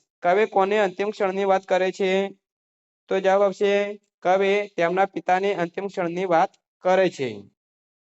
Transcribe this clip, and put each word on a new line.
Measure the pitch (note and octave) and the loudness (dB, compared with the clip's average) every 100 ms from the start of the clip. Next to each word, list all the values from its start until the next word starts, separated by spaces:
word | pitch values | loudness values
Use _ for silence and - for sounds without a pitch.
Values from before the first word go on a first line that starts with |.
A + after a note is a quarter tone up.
| _ _ | _ _
કવિ | F3 G3 A3 | 0 2 2
કોની | G3+ F#3+ G#3+ | 0 2 0
અંતિમ | F#3+ F3+ G#3 | 0 -2 -6
ક્ષણની | G#3 F#3+ F#3+ G3 | -2 -4 -2 0
વાત | F#3+ - | 0 0
કરે | F#3 F#3 | 0 0
છે? | F#3 F#3+ F#3+ G3 G3 _ _ _ _ _ _ - | -2 -2 0 -2 -8 _ _ _ _ _ _ -4
તો | F#3+ | 0
જવાબ | F#3+ G3 | 2 2
આવશે | G3+ F#3+ G3+ G3+ G3+ G#3+ _ _ | 2 0 0 0 -2 -8 _ _
કવિ | F3+ G3 G3 G3+ G3+ | 0 2 2 0 -2
તેમના | - E3+ F#3 G3 | -2 0 2 -2
પિતાની | E3+ - F#3 G3 | -2 0 0 0
અંતિમ | F3 E3+ F#3+ G3 | -2 -4 -6 -8
ક્ષણની | G3 E3+ F3 F#3+ | -6 -6 -4 0
વાત | E3 F#3+ _ _ _ | 0 0 _ _ _
કરે | F3+ F#3+ F3+ | 0 2 2
છે. | - B2+ G#2 G2 _ _ _ _ _ _ | -2 -8 -8 -16 _ _ _ _ _ _